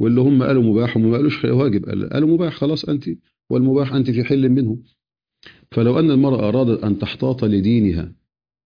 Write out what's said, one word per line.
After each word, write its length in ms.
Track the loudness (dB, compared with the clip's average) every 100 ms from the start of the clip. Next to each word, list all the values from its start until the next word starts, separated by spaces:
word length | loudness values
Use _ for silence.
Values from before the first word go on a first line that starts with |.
واللي 200 | 0 2
هم 220 | 4 2
قالوا 200 | 2 2
مباح 340 | 2 2 0 0
وما 200 | 0 2
قالوش 280 | 0 -2
واجب، 420 | -2 0 0 -2 -4
قال-، 220 | -6 -4
قالوا 200 | -2 0
مباح 260 | 0 0
خلاص، 300 | -4 -4 -4
أنت 200 | -4 -6 -6 -12 _ _ -6
والمباح 440 | 0 2 2 0
أنت 160 | -2 -2
في 140 | -2
حل 240 | 0 0 2
منه. 340 | 2 0 -6 -12 _ _ _ _ _ -20 -20 _
فلو 260 | 0 0 2
أن 120 | 2
المرأة 380 | 2 2 0 0
أرادت 360 | 0 0 0
أن 140 | -2 -4
تحتاط 460 | -4 -6 -4 -2
لدينها، 720 | 0 0 2 2 2 0 -6 -14 _ _ _ _